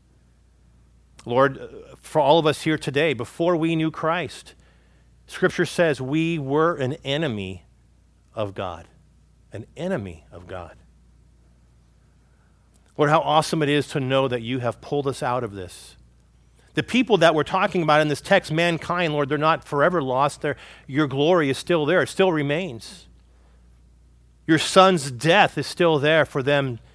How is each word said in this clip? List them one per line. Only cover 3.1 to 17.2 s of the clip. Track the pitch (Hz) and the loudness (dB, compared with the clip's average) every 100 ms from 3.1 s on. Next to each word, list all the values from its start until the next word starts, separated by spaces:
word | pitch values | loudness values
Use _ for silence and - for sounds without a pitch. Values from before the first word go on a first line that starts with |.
before | 117 117 - 175 170 | -2 -6 -2 0 0
we | 165 | 0
knew | 165 160 | 0 -2
Christ, | - 160 175 135 - - - _ _ _ _ _ _ - | -2 -4 -4 -6 -12 -20 -20 _ _ _ _ _ _ -18
Scripture | - 180 - 170 | -2 -2 0 -2
says | - 170 131 | 0 0 0
we | 131 156 165 165 | -4 -2 -2 -4
were | 135 143 160 156 | -2 0 0 0
an | 131 - | -4 -4
enemy | 135 143 160 107 95 90 - _ _ _ _ _ _ | -4 -4 -2 -4 -8 -10 -18 _ _ _ _ _ _
of | - 104 | -8 -8
God, | 95 95 82 82 _ _ _ _ _ _ | -8 -10 -10 -18 _ _ _ _ _ _
an | 104 120 - | -18 -16 -10
enemy | 175 175 98 80 _ | -8 -6 -8 -14 _
of | 87 87 | -20 -14
God. | 92 82 - _ _ _ _ _ _ _ _ _ _ _ _ _ _ _ _ _ _ _ _ _ - | -14 -14 -20 _ _ _ _ _ _ _ _ _ _ _ _ _ _ _ _ _ _ _ _ _ 0
Lord, | 147 | 2
how | 160 | 2
awesome | 139 151 151 165 | 4 2 2 0
it | 143 | 0
is | 147 - | 0 -2
to | 151 | -4
know | 127 135 135 | 0 0 0
that | 123 | -2
you | 113 131 | -4 -4
have | 123 110 | -4 -6
pulled | - 143 139 | -6 -4 -4
us | 123 | -4
out | 135 123 | -4 -4
of | 117 | -6
this. | 101 90 - - - _ _ _ _ _ _ _ | -10 -14 -16 -20 -20 _ _ _ _ _ _ _
The | - | -8
people | - 240 254 | -2 -2 2
that | 202 | 4